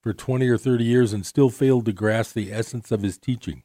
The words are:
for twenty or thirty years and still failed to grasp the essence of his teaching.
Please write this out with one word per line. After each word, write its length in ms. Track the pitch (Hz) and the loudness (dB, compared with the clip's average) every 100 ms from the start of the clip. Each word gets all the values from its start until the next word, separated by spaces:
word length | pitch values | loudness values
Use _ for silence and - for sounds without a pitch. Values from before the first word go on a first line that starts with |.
for 100 | 113 | -8
twenty 380 | 101 - 127 127 | -6 -4 -2 2
or 80 | 117 | 0
thirty 260 | 135 123 | 2 0
years 300 | 117 123 117 | 2 4 2
and 120 | 104 90 | 0 -4
still 240 | - 135 | 2 2
failed 360 | - 135 127 113 | 4 2 2 0
to 80 | |
grasp 400 | 95 107 113 110 | -2 0 0 -2
the 180 | 113 98 | -6 -6
essence 400 | 110 113 120 - | -6 -6 -8 -4
of 120 | 107 | -2
his 140 | 101 - | -2 -4
teaching. 460 | - 120 - 69 | -6 -6 -8 -14